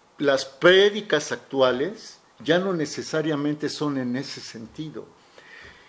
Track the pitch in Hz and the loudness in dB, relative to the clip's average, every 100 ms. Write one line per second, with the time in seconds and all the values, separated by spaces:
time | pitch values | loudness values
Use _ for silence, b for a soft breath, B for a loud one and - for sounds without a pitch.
0 | _ _ 143 135 - - 170 185 202 208 | _ _ 2 2 -2 2 6 8 6 2
1 | 202 - 147 120 - 139 131 123 151 220 | -2 -2 -2 -8 -6 2 2 2 -2 -6
2 | - - _ _ 113 170 190 175 143 - | -18 -20 _ _ 0 2 2 -2 -4 -6
3 | 113 160 156 147 147 147 147 - 151 139 | -6 -4 -2 -2 -2 -4 -6 -4 -4 -2
4 | 123 123 139 - - 113 113 - 156 113 | -4 -4 -6 -12 -14 -16 -16 -12 -12 -12
5 | 101 _ B B B B B B | -16 _ B B B B B B